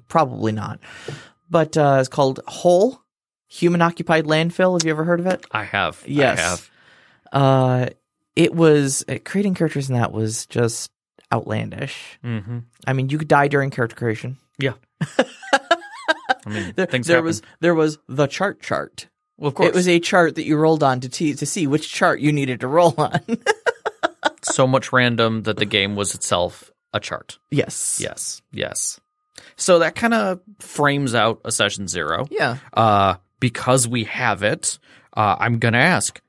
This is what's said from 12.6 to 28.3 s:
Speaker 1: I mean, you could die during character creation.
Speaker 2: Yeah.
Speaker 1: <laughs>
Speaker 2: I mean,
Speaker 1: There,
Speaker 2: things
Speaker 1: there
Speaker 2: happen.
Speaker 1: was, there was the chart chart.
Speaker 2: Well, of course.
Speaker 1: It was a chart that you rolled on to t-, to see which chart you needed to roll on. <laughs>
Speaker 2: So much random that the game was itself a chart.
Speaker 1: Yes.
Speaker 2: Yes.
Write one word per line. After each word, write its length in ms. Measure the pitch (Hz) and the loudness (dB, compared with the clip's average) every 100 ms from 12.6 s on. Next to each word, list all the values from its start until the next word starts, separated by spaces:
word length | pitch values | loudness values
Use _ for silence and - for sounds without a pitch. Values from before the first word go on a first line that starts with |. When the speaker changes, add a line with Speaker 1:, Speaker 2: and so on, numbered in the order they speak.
| 120 _ 135 | -12 _ -4
Speaker 1:
I 60 | |
mean, 160 | 131 135 | -2 -2
you 100 | 151 | -4
could 100 | 151 | 2
die 200 | 143 143 | 4 4
during 220 | 139 135 | 2 -2
character 260 | - 113 - | -2 -4 -2
creation. 400 | 120 110 123 135 _ - | -4 -4 -8 -12 _ -6
Speaker 2:
Yeah. 140 | 135 - _ - | -6 -6 _ -8
Speaker 1:
<laughs> 180 | 160 - | -4 -2
Speaker 2:
I 1300 | - - - 277 - 339 539 960 1077 - - - 104 | -4 -6 -2 -2 0 -4 -4 -12 -6 -6 -2 -4 -4
mean, 240 | 107 92 139 | -8 -6 -4
Speaker 1:
There, 100 | 175 | -2
Speaker 2:
things 200 | 127 139 | -2 2
Speaker 1:
there 100 | 170 | 2
Speaker 2:
happen. 100 | 165 | 2
Speaker 1:
was, 160 | 160 - - | -6 -10 -2
there 140 | 170 | 0
was 240 | 160 156 151 - | 2 0 -2 -8
the 180 | 135 139 | -2 -2
chart 340 | - 196 - | 0 -4 -4
chart. 480 | - 71 71 - - _ _ - | -6 -6 -6 -14 -20 _ _ -8
Speaker 2:
Well, 120 | 147 | -6
of 60 | |
course. 140 | - 170 | 2 2
Speaker 1:
It 60 | |
was 140 | 180 180 | 4 4
a 100 | 170 | 2
chart 360 | 170 185 160 156 | 4 4 2 0
that 80 | |
you 120 | - 151 | 0 2
rolled 260 | 160 156 | 4 4
on 180 | 139 127 | 2 0
to 80 | 127 | -4
t-, 260 | - 156 | -2 -2
to 100 | 135 143 | -2 -6
see 200 | 202 143 | -2 0
which 260 | 151 - | 0 -2
chart 280 | - 180 - | 0 0 2
you 120 | 147 | 0
needed 280 | 147 127 123 | 0 -2 -4
to 80 | 131 | 0
roll 260 | 165 170 151 | 4 4 4
on. 220 | 143 - - | 0 0 -2
<laughs> 100 | 233 403 427 - 494 - - - - - - | -4 -2 0 -2 -4 -10 -4 -6 -2 -4 -4
Speaker 2:
So 220 | - - 131 | -6 2 2
much 240 | 131 - | 2 2
random 500 | 127 123 117 113 113 | 2 2 2 0 0
that 140 | 107 107 | -4 -2
the 80 | |
game 320 | 104 104 98 101 | 0 0 0 -2
was 180 | 98 | -4
itself 560 | - - 90 87 - - _ _ | -4 -2 0 0 -6 -20 _ _
a 60 | 107 | -8
chart. 380 | - - - - - | -6 -12 -12 -20 -4
Speaker 1:
Yes. 480 | 143 - - - - | -4 -2 -6 -6 -6
Speaker 2:
Yes. 420 | - - - | -8 -10 -12